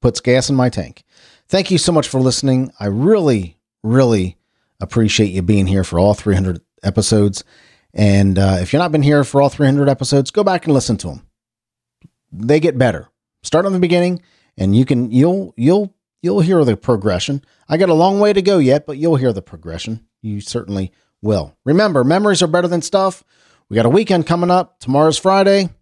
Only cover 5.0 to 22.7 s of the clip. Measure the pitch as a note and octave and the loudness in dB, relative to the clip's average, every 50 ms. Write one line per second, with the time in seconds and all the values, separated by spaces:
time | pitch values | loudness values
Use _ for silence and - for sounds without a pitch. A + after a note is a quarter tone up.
5 | A2+ G#2+ - - A2 G2+ F2+ F#2+ F2+ F2 G#2+ G#2 F#2+ F2 F#2+ G2 F#2 - - E2+ | 0 0 2 0 0 0 0 -4 0 0 2 2 2 2 0 -2 -2 -2 0 0
6 | F#2 G2+ G#2 - - G#2+ G2 F#2+ F#2+ F#2 F2+ E2+ _ _ _ _ - G2 F#2+ - | 2 2 2 0 0 -2 0 0 0 -2 -4 -6 _ _ _ _ -6 -4 -2 -2
7 | G2+ - - G#2+ G#2 G2+ G2 - - _ _ _ _ _ _ _ _ _ _ - | -2 0 2 2 2 2 0 -4 -14 _ _ _ _ _ _ _ _ _ _ 0
8 | G#2 G#2 G2+ G2 G2+ G2 F#2+ F#2 G2 F#2+ F#2+ F2+ F2+ - - C#3+ F3 F3 D3+ D#3 | 2 2 4 2 2 2 2 2 0 0 0 -2 -2 -2 -2 -2 -2 0 0 0
9 | C#3+ C#3+ D3 D3 C#3 - - C#3 C#3 C#3+ - - D3 C3+ C3+ C#3+ C#3+ C#3 C3+ - | 2 2 2 2 2 2 2 2 2 2 0 0 0 0 2 2 2 0 0 -2
10 | C3+ A#2+ C#3+ C#3 C3+ - - - G#3 G3 F#3 F3 - - D3+ C3+ A#2+ - A#2 G2 | -2 0 0 0 0 0 -2 -2 0 0 0 -2 0 0 0 0 0 -2 -4 -4
11 | - F2+ C#2+ C2 _ _ _ _ _ _ _ _ _ _ _ _ _ _ _ _ | -4 -10 -12 -14 _ _ _ _ _ _ _ _ _ _ _ _ _ _ _ _
12 | _ - _ _ _ _ - F2+ G#2+ A#2 D3 D#3+ D#3 E3+ C#3+ B2+ C3 B2 F#2+ D2 | _ -20 _ _ _ _ -14 -10 -2 0 0 2 2 0 0 2 0 0 0 -4
13 | - _ _ _ _ _ _ _ _ - - D#3+ F3+ G3 F#3+ F3+ F3+ F3 E3+ F3 | -10 _ _ _ _ _ _ _ _ -4 -2 -2 0 0 0 0 0 0 2 0
14 | F3 F3+ F3+ E3+ _ _ _ _ _ _ _ - G2 F#2+ G2 A2+ C3 B2 C#3+ B2 | 0 0 -4 -6 _ _ _ _ _ _ _ -4 -2 2 2 2 2 2 0 -2
15 | B2 A#2 A2 B2+ C3+ E3+ F3+ G3 F#3+ F3 _ - A#2 C#3 F3 G3+ G#3 G3 _ _ | -2 0 2 2 2 2 2 -2 -4 -8 _ -2 0 2 2 2 0 -4 _ _
16 | _ _ _ _ - E3+ G3 G3+ E3 E3 F#3+ E3+ D3+ B2 A2 G2 _ - B2 G#2+ | _ _ _ _ -4 -2 0 0 0 2 2 2 2 2 0 -2 _ -2 -2 0
17 | F#2+ G#2+ F#2 F2+ - - C#3+ C#3+ _ _ _ _ _ _ D3+ D#3+ G3 F#3 E3 D#3 | 0 -2 -2 -2 -4 -4 -8 -8 _ _ _ _ _ _ -2 0 2 2 2 2
18 | E3+ F#3+ G3 G3+ G#3 G#3 G#3 G3 F#3 F#3+ G3+ F#3 D3 B2+ C3 D3+ D3 - D3 C3+ | 2 2 2 2 2 2 2 0 0 2 2 2 4 4 2 2 0 -6 -10 -4
19 | D3+ E3+ D#3+ C3+ B2+ B2+ A2+ G2 F2+ _ - E2+ D#2 E2 D#2+ E2+ - - A2+ A2+ | -2 0 0 0 0 -2 -2 -4 -8 _ -20 -18 -14 -12 -12 -10 -10 -10 -10 -10
20 | _ _ _ _ _ A2 G#2 G#2 G2+ - - A#2+ G2+ E2+ G2+ G2 F#2+ F#2 _ _ | _ _ _ _ _ -10 -10 -10 -10 -8 -8 -10 -8 -6 -6 -6 -6 -8 _ _
21 | _ _ _ _ - G#2 G#2+ F#2+ D#2 C#2+ _ _ _ B2+ D3 F3+ G#3+ G#3+ F3 C#3 | _ _ _ _ -4 -2 -2 -2 -2 -6 _ _ _ 0 2 2 2 2 2 0
22 | B2 C3 D#3+ F#3+ G#3 G#3 G3+ E3+ F3+ E3+ D#3 F3 F3 F3 | 2 2 2 2 2 0 0 0 0 0 0 0 0 0